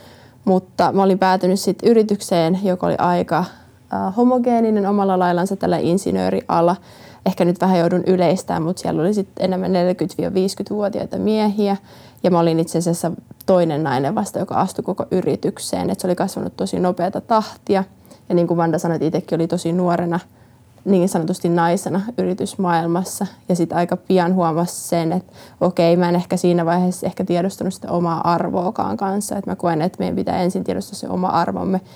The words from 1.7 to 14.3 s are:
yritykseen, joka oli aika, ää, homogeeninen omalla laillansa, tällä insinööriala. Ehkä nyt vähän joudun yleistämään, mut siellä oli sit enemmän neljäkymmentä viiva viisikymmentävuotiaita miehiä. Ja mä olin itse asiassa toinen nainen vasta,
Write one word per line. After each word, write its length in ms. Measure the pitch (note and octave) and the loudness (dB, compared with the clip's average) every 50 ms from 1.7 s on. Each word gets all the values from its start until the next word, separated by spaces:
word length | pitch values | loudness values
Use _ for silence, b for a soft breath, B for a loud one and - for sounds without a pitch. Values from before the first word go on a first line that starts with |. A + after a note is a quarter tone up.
| F3+ - - | -2 2 2
yritykseen, 760 | A3+ A#3 A3+ G#3+ G#3+ G#3 G3+ - - F#3+ E3+ E3 D#3+ F#3 F#3 G3+ | 4 6 6 4 4 0 -4 -2 0 0 2 2 2 2 2 0
joka 240 | F#3+ F3+ F3 F3 | 0 0 0 0
oli 100 | E3+ E3 - | 0 0 2
aika, 460 | - F3 F3 F3 F3 - E3+ D#3 F3+ B B B B B B B B _ | 2 2 2 0 0 0 0 -2 -2 B B B B B B B B _
ää, 200 | - F#3+ G3 F#3+ | -6 -4 -4 -2
homogeeninen 760 | F#3+ A3+ A#3+ B3 B3+ B3+ A#3+ B3 A#3+ A#3 A3+ A3 G#3+ G#3 G3 | 0 2 2 4 4 2 2 2 2 2 2 2 2 2 0
omalla 320 | G3 G3+ G#3 G3 G3 F#3 F#3 | 0 0 2 2 2 2 2
laillansa, 380 | F3+ F3+ F3 F3 F3 G3 G3 | 2 2 2 0 0 -2 -2
tällä 220 | F#3+ - F3 F3 D#3+ | -2 0 0 0 0
insinööriala. 1000 | - D3+ E3+ G3 - F3+ F#3 F#3+ F#3 F#3 F#3 F#3+ - - F3+ E3+ E3 E3+ F#3 B B B B B B B B B B | 2 2 0 0 0 0 -2 0 0 0 0 -2 -2 0 2 2 4 2 2 B B B B B B B B B B
Ehkä 180 | G3 F#3 - F3+ | -2 0 2 2
nyt 160 | F3 F3 - | 0 2 2
vähän 180 | F#3 F#3+ F#3+ F3 | 2 2 4 4
joudun 240 | E3 E3+ F3+ F3+ - | 2 2 2 0 2
yleistämään, 560 | - F#3 F#3 F3+ D#3+ E3+ F#3+ - - F3 E3 D#3 | 2 2 4 4 2 2 0 -2 -4 -4 -2 -2
mut 160 | E3 F#3 - | -2 -4 -4
siellä 240 | - E3 E3+ E3 D3+ | -4 -4 -2 0 0
oli 120 | F#3 G#3+ | 0 0
sit 140 | G#3 F#3+ - - - | -2 -4 -4 -4 -4
enemmän 320 | G3 F#3 F#3 F#3 F#3+ F#3 F#3+ | -2 -2 -2 -2 -2 0 0
neljäkymmentä 420 | F3+ F3 F3+ F#3 - D#3 - - - | 2 2 0 0 -2 -4 -4 -4 -4
viiva 160 | - F3 F#3+ | -4 -2 0
viisikymmentävuotiaita 840 | F#3+ F#3 G3 - - G3+ - G#3 G#3 G#3 G3 G#3+ - - - - F#3+ | 0 0 0 -2 -6 -8 -6 -4 -4 -4 -4 -4 -4 -6 -6 -4 -2
miehiä. 580 | F#3 G#3 A3 G#3+ G#3+ G#3+ G3+ G#3+ G#3 G3 G3 G3 B B B B B B B B - | 0 0 2 2 2 0 2 0 0 0 0 -2 B B B B B B B B 0
Ja 80 | F#3 | 2
mä 80 | F3+ E3+ | 4 4
olin 220 | E3+ E3+ D#3+ D#3+ | 4 4 2 0
itse 180 | E3 E3+ - E3 | 0 0 -2 -2
asiassa 340 | E3+ F3 E3+ - - E3 F3 - - - - - - | 0 0 -2 -2 -2 -4 -6 -6 -12 -18 -20 -6 0
toinen 360 | - F#3+ F3+ F3 E3 D3+ C#3+ D#3+ | 2 4 4 4 2 0 -2 -2
nainen 320 | C#3+ A#2+ B2+ C#3 C#3 G3+ | 0 0 0 0 0 -2
vasta, 240 | A3 G#3 - | -2 -4 -4